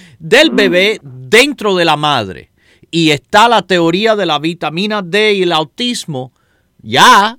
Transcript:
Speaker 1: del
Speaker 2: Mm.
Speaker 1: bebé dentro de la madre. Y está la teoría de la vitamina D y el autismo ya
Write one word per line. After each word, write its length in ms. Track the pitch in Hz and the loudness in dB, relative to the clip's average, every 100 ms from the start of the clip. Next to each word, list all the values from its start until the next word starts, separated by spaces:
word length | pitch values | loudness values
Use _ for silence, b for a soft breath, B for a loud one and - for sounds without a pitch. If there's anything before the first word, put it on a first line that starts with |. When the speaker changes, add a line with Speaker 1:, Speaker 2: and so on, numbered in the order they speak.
| B B | B B
Speaker 1:
del 320 | 160 233 320 | 0 2 2
Speaker 2:
Mm. 40 | 220 | 0
Speaker 1:
bebé 440 | 196 175 202 208 | 0 2 0 -2
dentro 720 | 139 127 127 220 285 247 208 185 | -12 -20 0 2 2 -2 -2 0
de 100 | 170 | 0
la 120 | 147 | 0
madre. 540 | 151 135 98 69 - _ b b _ | 0 -2 -4 -10 -20 _ b b _
Y 200 | 165 156 | -2 0
está 360 | 147 - 208 233 | 0 0 2 4
la 120 | 220 | 2
teoría 520 | 185 180 165 180 220 214 | 0 0 0 0 0 0
de 100 | 175 | -2
la 140 | 147 | -4
vitamina 640 | 160 175 160 160 208 208 | -4 -6 -8 -6 -6 -6
D 320 | 175 202 214 | -4 0 0
y 100 | 202 | 0
el 80 | 175 | 0
autismo 800 | 160 160 - 247 240 - 131 131 _ _ _ _ _ | -2 -4 -6 -6 -6 -8 -10 -12 _ _ _ _ _
ya 560 | 107 127 214 226 208 | -4 4 6 6 2